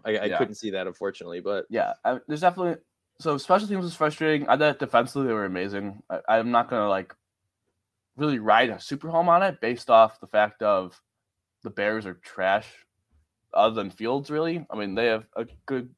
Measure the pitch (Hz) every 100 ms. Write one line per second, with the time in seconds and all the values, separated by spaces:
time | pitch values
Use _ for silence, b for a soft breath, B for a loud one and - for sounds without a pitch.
0 | 113 107 104 90 120 107 107 95 92 -
1 | 98 - 87 87 98 98 - 110 - -
2 | 117 127 - 151 180 180 175 160 _ _
3 | _ _ 160 139 - 190 208 190 175 -
4 | 151 147 156 151 143 131 151 139 131 117
5 | 123 139 131 110 98 90 98 101 101 101
6 | - 92 - 113 117 120 120 120 104 95
7 | 92 - _ _ _ _ _ _ _ _
8 | _ - 151 127 107 110 123 95 - 123
9 | 160 165 170 175 196 147 113 120 - 113
10 | 110 - - 107 107 - 107 98 90 -
11 | _ _ _ _ _ _ 110 95 101 110
12 | 101 87 - - 95 104 - - _ _
13 | _ _ _ _ _ - 110 110 98 -
14 | 113 139 147 151 165 175 - 107 101 190
15 | 120 - - - 117 - - 131 123